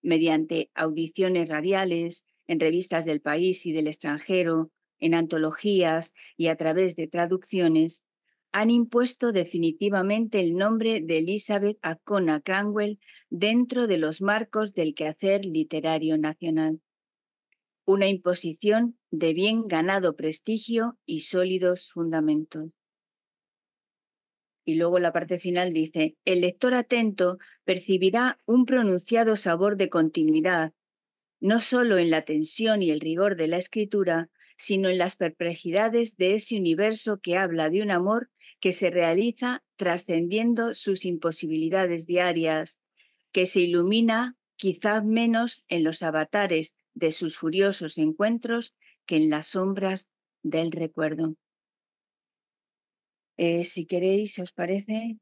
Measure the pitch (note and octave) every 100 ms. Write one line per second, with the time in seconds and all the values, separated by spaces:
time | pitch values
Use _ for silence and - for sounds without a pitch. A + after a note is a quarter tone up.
0 | - E3 E3 D#3+ D#3 E3 D#3+ - D#3+ D#3
1 | E3 F3 F#3 F3+ D#3+ D3+ E3+ F#3+ F#3+ E3+
2 | E3+ E3+ _ _ - E3 D#3+ E3+ F#3 E3
3 | D#3+ D3+ D3+ D#3 F#3 F3+ F3 D#3 D3+ D3+
4 | D#3 D3 - F#3 E3+ D#3+ D#3+ _ _ _
5 | D#3+ E3 E3 E3 D#3+ D#3+ G#3 G3 E3+ D#3+
6 | E3 _ - - E3 D#3+ D#3+ E3 F#3 E3+
7 | D#3+ E3+ E3+ F#3 - F#3+ E3+ D#3+ D#3+ -
8 | _ _ _ _ _ G3 A3 A#3+ A#3 A#3+
9 | B3 - A#3+ G3 F3 E3+ E3 D#3+ G3+ G3
10 | F#3+ G#3+ A3+ G#3+ F3 F3 G#3 A3+ A3+ A3
11 | D#3+ E3 E3 G#3 - G3+ G3+ G#3+ D#3+ E3
12 | - G3+ E3+ D3+ - F#3+ G#3 G#3 G#3 G#3
13 | _ - _ E3+ G#3 A#3 A#3+ B3 A#3 F3
14 | D#3 D#3+ G3 G#3+ A3+ G#3+ G#3+ F3+ D#3 D3
15 | D3+ D#3 F#3+ G3+ G3 D#3 D#3 D#3 D#3+ D#3+
16 | D#3 D#3 D3+ D#3 E3 D#3+ D#3 D#3+ _ _
17 | _ _ _ _ _ _ _ _ - G3
18 | G3 F#3+ F3+ F3+ E3+ D#3 G#3 A3 A#3 -
19 | _ D#3 E3 D#3+ G3+ A3+ A3 E3 F3 G3
20 | F3+ D3+ D#3 D#3+ - A3 A3+ A#3 A#3 A#3
21 | - D#3 - F#3 F#3 F#3 F3+ F3+ - E3+
22 | E3 D#3+ D#3 D3+ D#3 D#3 D#3+ _ _ _
23 | _ _ _ _ _ _ _ _ _ _
24 | _ _ _ _ _ _ - D#3+ E3+ F3+
25 | F3 E3+ E3 F3+ F3+ F3 F3+ D#3+ D#3+ E3
26 | D#3 _ - F3+ F3+ F3+ B3 B3 A#3+ A#3+
27 | A3+ G3 F3+ F#3 - _ - F3+ - F#3
28 | F#3 A3 B3+ - - B3 B3 B3+ G#3+ F3+
29 | - A3+ A3+ G#3 F#3+ E3 G3 G3+ F#3+ F3
30 | D#3+ E3 D#3 D#3 F3 F3 D#3+ _ _ _
31 | _ _ _ _ F#3 A3+ - B3 A#3+ F#3+
32 | E3+ D#3+ D#3+ D#3 D#3 - A3 G#3+ F3 D3+
33 | D#3+ E3 G3+ F3+ D#3+ F3 C4+ A3 G#3 G#3
34 | F3+ E3 E3 _ _ - - G3 F#3+ F#3
35 | F3+ - E3+ E3 E3+ E3 F3 F3+ A3+ A#3
36 | A3+ - F#3 G#3+ - G#3+ F3 D#3+ G#3+ A3
37 | A3 G3+ - F3+ F#3+ E3 D#3 F#3 G#3 F3+
38 | F#3 A3+ B3 _ - _ F#3 F#3 F3+ F3
39 | E3+ F3 A#3 A3+ B3 - _ _ F3+ F3
40 | - E3 E3+ G#3 A#3 A#3 A#3 A3 - F#3
41 | F3+ E3+ E3 D#3 D#3+ D#3+ D#3+ F#3+ F#3 E3+
42 | E3 F3 F3+ E3+ D#3+ D#3 - - _ _
43 | _ _ _ F#3+ F3+ G3 F3 F3 F3 A3
44 | A#3 A3+ B3 - _ _ F#3+ F3+ G#3+ A3
45 | G#3+ A3+ A#3 A3+ A#3 - _ F3 D#3+ E3
46 | E3 D#3 D#3 G#3 G3 D#3+ D#3+ _ _ -
47 | D#3+ D#3 E3 - D#3+ F3+ G3 F#3+ D#3+ -
48 | D#3 D#3 G#3 A#3 A#3 A#3 A#3 _ _ _
49 | - D#3+ D#3 D3+ D#3 F#3 F#3+ G3 F#3+ F#3
50 | - _ _ _ D#3 E3 E3 E3+ D#3+ D#3+
51 | D#3 D#3 D#3+ D#3 _ _ _ _ _ _
52 | _ _ _ _ _ _ _ _ _ _
53 | _ _ _ - E3+ E3+ F3 F#3 D#3+ F3
54 | F#3 G3 G#3 - F3+ - F3 G3 G3+ G#3+
55 | A#3 A3